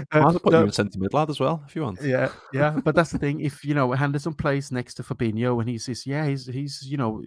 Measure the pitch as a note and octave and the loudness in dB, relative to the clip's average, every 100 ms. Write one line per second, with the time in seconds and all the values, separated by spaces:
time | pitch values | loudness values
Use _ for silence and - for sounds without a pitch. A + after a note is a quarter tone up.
0 | C#3+ D3+ D#3 F3 - E3 G2+ - G#2 F#2+ | 0 4 6 4 6 6 6 2 -2 -2
1 | F#2+ C#3 D#3 C#3+ C3 D#3+ C#3+ D#3+ C3+ F#2+ | 0 2 0 0 0 -2 -6 -6 -6 -4
2 | C#3 B2+ C3+ - - C3+ D3 D#3 D#3 D3+ | 0 0 0 -4 -6 0 0 2 2 2
3 | E3 - C#3+ D3 C#3+ - C#3+ D3 B2+ C3 | 2 0 -2 -2 -4 -4 -2 0 2 2
4 | C#3+ C#3+ - D3 D3+ C#3 C#3+ B2+ B2 - | 0 -2 -4 -2 0 -2 -2 -6 -6 -8
5 | - A#2 A#2 G#2+ B2 A#2+ A2+ A#2 C3 A2+ | -8 -2 -2 0 0 0 0 -4 -6 -8
6 | C3+ C#3+ D3+ C3+ B2+ B2+ C#3+ C#3 C3+ C#3+ | -6 -2 -2 -2 -6 -8 -8 -10 -6 -2
7 | A2+ A2 | -2 -4